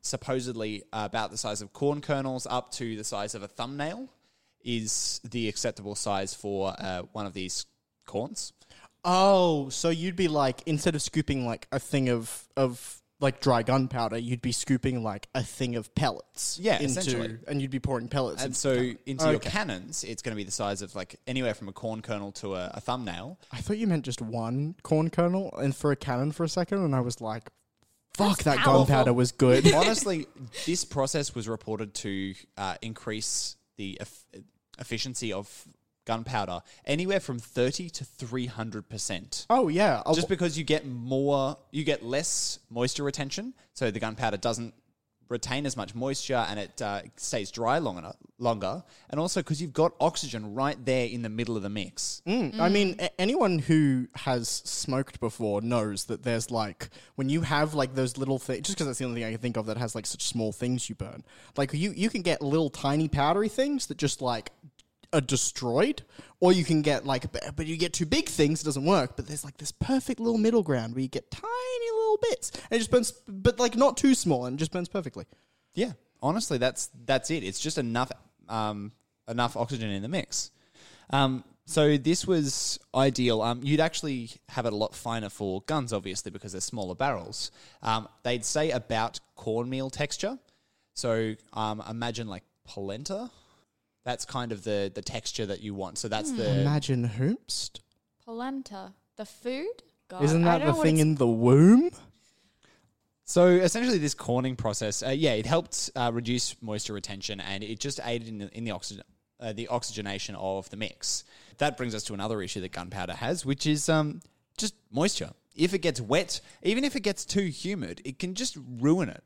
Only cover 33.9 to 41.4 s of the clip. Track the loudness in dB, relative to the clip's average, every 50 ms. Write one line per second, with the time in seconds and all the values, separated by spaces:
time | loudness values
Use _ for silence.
33.9 | -8 -10 -12 -14 -16 -20 -20 _ -20 -20 -20 _ _ _ _ _ -18 -18 -10 -6
34.9 | -4 -4 -4 -6 -6 -6 -6 -4 -6 -6 -8 -10 -16 -20 -20 -20 _ _ _ _
35.9 | _ _ _ -4 -4 -4 -4 -4 -4 -4 -2 -2 -6 -8 -10 -12 -20 -16 _ -2
36.9 | 0 0 0 0 0 0 0 -2 -8 -8 -8 -6 0 2 2 2 2 -2 -8 -8
37.9 | -10 -12 -14 -14 -14 -14 -12 -6 -4 -4 -4 -4 -6 -6 -8 -6 -6 -10 -10 _
38.9 | -10 -8 -6 -4 -4 -6 -6 -8 -10 -10 0 _ 4 4 4 4 4 4 4 4
39.9 | 4 2 2 2 2 2 4 2 0 2 2 0 0 -2 0 2 2 0 0 -4
40.9 | -8 -8 -4 0 0 2 4 4 4 4